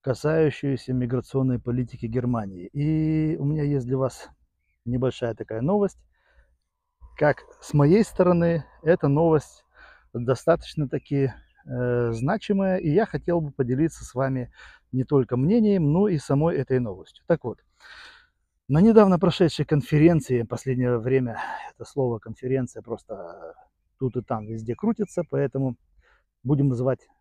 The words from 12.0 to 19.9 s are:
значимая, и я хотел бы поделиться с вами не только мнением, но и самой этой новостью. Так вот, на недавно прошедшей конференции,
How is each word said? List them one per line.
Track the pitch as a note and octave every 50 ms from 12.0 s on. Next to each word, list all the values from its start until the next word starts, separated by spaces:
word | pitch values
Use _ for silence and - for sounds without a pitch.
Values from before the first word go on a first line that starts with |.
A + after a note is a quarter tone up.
| A#2+ A#2
значимая, | A2+ A2+ B2 D3 G#3 - - - G3+ G3 G3 F#3+ F#3
и | F#3+ - D#3
я | D3 G3 A3
хотел | - - C#3+ - - E3+ E3+
бы | D#3 D3
поделиться | - - C3+ A#2+ B2+ C3 D#3+ D#3+ - - -
с | - -
вами | B2 C3+ C3+ C3+ B2+ A#2+ - _ - - - - _ _ _
не | - C3 B2+
только | - D3 C3+ B2 - B2
мнением, | B2 C3 E3 A3 A#3+ G#3+ G#3 G3+ F#3+ D#3+ C#3+
но | D3+ F3+ G3+
и | G#3+ F3+
самой | C#3+ - - C#3+ C#3 D#3 E3+ F3+
этой | C#3+ B2+ _ C3+ C3
новостью. | B2 A#2 A#2 G2 D#2+ - _ - _
Так | - E3+ - -
вот, | A#2 G#2 _ _ _ _ _ _ - - - - - - - _ _ _ _ _ _ _ _ _
на | - C3+ D#3
недавно | G3 A3+ A3 A3 G#3 F#3+ F#3 E3
прошедшей | F#3+ F3+ - - F#3 D3+ - - D3
конференции, | - D#3 D3 - -